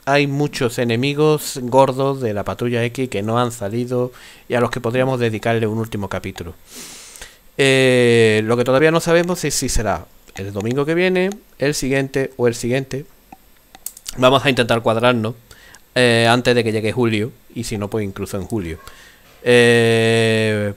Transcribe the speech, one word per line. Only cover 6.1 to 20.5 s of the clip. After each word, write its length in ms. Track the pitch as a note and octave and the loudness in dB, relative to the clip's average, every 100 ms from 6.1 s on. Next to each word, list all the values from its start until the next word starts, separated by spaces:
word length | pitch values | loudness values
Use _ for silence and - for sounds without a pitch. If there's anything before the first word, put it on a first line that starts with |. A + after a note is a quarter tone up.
| F#2+ F#2+ F#2+ F2 F2 - - - - - - - - - - | -8 -10 -12 -14 -16 -20 -20 -18 -20 -20 -20 -20 -20 -14 0
Eh, 840 | C#3 C3 C3 B2+ A#2+ A#2 A2+ G#2+ A2 | 2 4 4 4 6 6 4 4 0
lo 120 | A#2+ | 0
que 60 | |
todavía 260 | B2 C3 D#3+ | 2 4 4
no 100 | D#3+ | 2
sabemos 440 | E3+ E3+ F3 F3+ D3+ | 2 2 2 -2 -4
es 80 | |
si 160 | - B2+ | -4 -2
será 380 | - G#2+ F2+ - _ _ | -2 -2 -4 -8 _ _
el 200 | - G2 | -12 -10
domingo 300 | G2+ A2 C3 C#3+ | -6 -4 -2 -2
que 80 | E3 | 0
viene, 340 | F#3 F#3 F#3 G#3 _ - | 0 0 0 -4 _ -4
el 160 | C#3 D3 | -4 -2
siguiente 580 | C3 C3+ C3+ C#3 C#3+ - | -2 -2 -2 -2 -4 0
o 100 | A#2+ | 0
el 80 | A#2 | 0
siguiente. 500 | A#2+ C3 C3+ C3 D#3 _ _ - _ _ _ - - - - - | -2 -2 -4 -10 -12 _ _ -20 _ _ _ -18 -18 -16 -12 0
Vamos 260 | B2+ C3+ | 2 4
a 60 | C#3+ | 2
intentar 320 | B2+ A#2 A#2 | 0 2 0
cuadrarnos, 540 | A#2 A2+ B2 A#2+ A2 - _ - - - _ | 0 2 2 2 -2 -6 _ -20 -20 -20 _
eh, 320 | - B2 A#2 A#2 | 0 2 4 4
antes 280 | B2 B2 A#2+ | 2 2 2
de 80 | |
que 80 | A2 | 2
llegue 200 | G#2+ G#2+ | -2 -2
julio, 380 | G#2 A#2 G#2+ A2+ - _ | -2 0 0 -4 -10 _
y 120 | - A2+ | -12 -8
si 120 | G#2+ | -6
no, 120 | G#2 | -6
pues 120 | A2 G2+ | -4 -6
incluso 320 | F#2+ F#2+ G2+ | -8 -8 -8
en 80 | F2 | -6
julio. 340 | A2 E2+ D2+ - - - - _ - | -6 -6 -10 -16 -20 -20 -20 _ -8
Eh, 1300 | B2 A#2+ A#2+ A#2 A2+ A2+ A2+ A2+ A2+ A2 A2 | 2 6 6 6 4 4 2 2 2 0 0